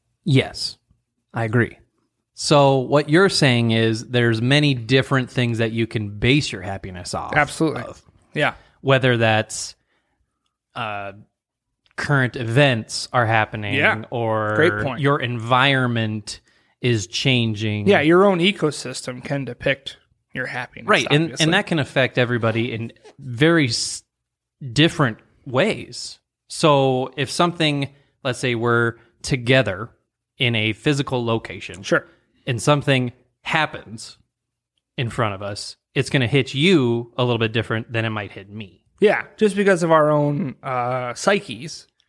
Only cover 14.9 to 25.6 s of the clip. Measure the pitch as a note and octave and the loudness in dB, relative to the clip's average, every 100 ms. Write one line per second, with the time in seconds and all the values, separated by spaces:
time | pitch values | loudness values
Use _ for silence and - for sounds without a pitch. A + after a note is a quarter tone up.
14.9 | B2 C#3 C#3+ A#2+ A#2+ A2+ B2+ C3+ C3+ B2+ | -2 0 0 -2 -6 0 2 4 2 0
15.9 | A#2 A2 G#2+ - - _ _ _ _ B2+ | 0 -2 -4 -8 -16 _ _ _ _ -2
16.9 | A2+ F#2+ - C3+ B2 A2+ G#2 A2 G#2 G#2 | -2 -2 -4 0 2 0 -2 -4 -2 2
17.9 | F#3 D3 F3 G3+ F3+ F3+ G3+ D3+ - B2+ | 4 6 6 4 4 0 2 -2 -4 -10
18.9 | B2+ - B2+ - C#3 B2 A#2+ C#3+ C3+ - | -12 -12 -12 -6 -6 -6 -6 -4 -4 -8
19.9 | - _ _ _ C3 B2 B2+ B2 - A#2 | -20 _ _ _ -10 -10 -10 -12 -12 0
20.9 | G3 A#2+ C#3+ E3 C3 D#3 F#3 G3+ E3 B2+ | 0 2 0 0 0 0 0 0 -2 0
21.9 | - B2+ - A#2+ A#2+ A2+ A2 A#2 A2+ A#2 | 0 0 2 0 0 0 0 -2 -4 -8
22.9 | - - - C#3 A#2 D#3 E3+ C3+ G#2+ - | -12 -20 -18 -14 2 4 4 2 -2 -6
23.9 | - _ _ _ _ _ _ C#3 A2+ E3 | -8 _ _ _ _ _ _ -4 2 2
24.9 | - C3 G#2+ _ _ - B2 | 4 -2 -2 _ _ -4 0